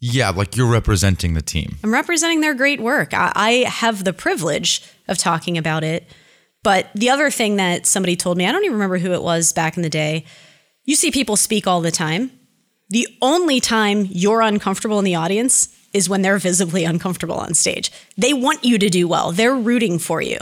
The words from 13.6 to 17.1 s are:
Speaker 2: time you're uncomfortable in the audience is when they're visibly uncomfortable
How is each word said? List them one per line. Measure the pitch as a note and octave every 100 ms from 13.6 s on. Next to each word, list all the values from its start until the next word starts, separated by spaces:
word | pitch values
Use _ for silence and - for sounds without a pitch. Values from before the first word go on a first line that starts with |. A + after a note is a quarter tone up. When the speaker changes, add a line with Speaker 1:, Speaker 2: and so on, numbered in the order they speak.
Speaker 2:
time | - A3+ G#3 G3+ G3
you're | F3+ G3 A3+
uncomfortable | A3 G#3 - F#3+ A3+ G#3
in | G3
the |
audience | E3+ E3 G3 B3 - - _ _
is | G3+ F3
when | G3
they're | F#3+ G3
visibly | F3+ F3+ F#3 F3+
uncomfortable | E3 E3+ F#3+